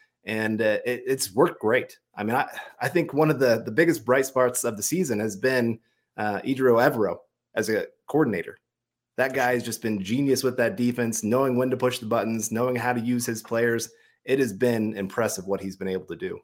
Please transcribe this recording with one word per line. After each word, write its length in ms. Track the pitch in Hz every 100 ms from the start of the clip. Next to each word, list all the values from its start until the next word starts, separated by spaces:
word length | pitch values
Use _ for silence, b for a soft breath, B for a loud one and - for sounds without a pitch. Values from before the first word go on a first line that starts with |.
| b _ -
And, 360 | 110 110 110
uh, 180 | 110 104 120
it, 180 | 123 127
it's 260 | 135 104
worked 280 | 95 - -
great. 360 | 107 123 - - _ -
I 80 |
mean, 120 | 104 127
I, 120 | - - B -
I 80 | 123
think 240 | 170 160
one 180 | 139 156
of 80 | 139
the, 240 | 131 110
the 80 | 117
biggest 320 | 110 170 160
bright 220 | 110 131 135
spots 380 | 131 123 123
of 140 | 120 107
the 60 |
season 360 | - 170 165 104
has 140 | 110 98
been, 440 | 131 127 117 113 _ _ _ -
uh, 220 | 107 101
Ejiro 360 | - 131 131 120
Evero 400 | 123 120 98 85 - _ _ 113
as 140 | 110
a 160 | 107 - _ -
coordinator. 500 | 147 143 92 80 - _ _ _ _ _ -
That 180 | 131
guy 200 | 131 123
has 100 | 123
just 180 | 113 107
been 220 | 113 107
genius 400 | 95 123 139 127
with 140 | 131 123
that 180 | 117 95
defense, 480 | 120 120 113 107
knowing 340 | 107 123 135 123
when 140 | 127
to 60 | 123
push 220 | 123 120
the 60 | 107
buttons, 460 | 117 104 113 104
knowing 240 | 113 127 123
how 180 | 123
to 60 | 120
use 260 | 117 123 120
his 160 | 113
players. 480 | - 117 117 117 113 b b b -
It 120 | 135
has 140 | 127
been 420 | 98 123 117 107 107
impressive 520 | 98 - 110 101 92
what 140 | 95
he's 140 | 95 92
been 120 | 95
able 180 | 92 87
to 100 | 85
do. 240 | 92 87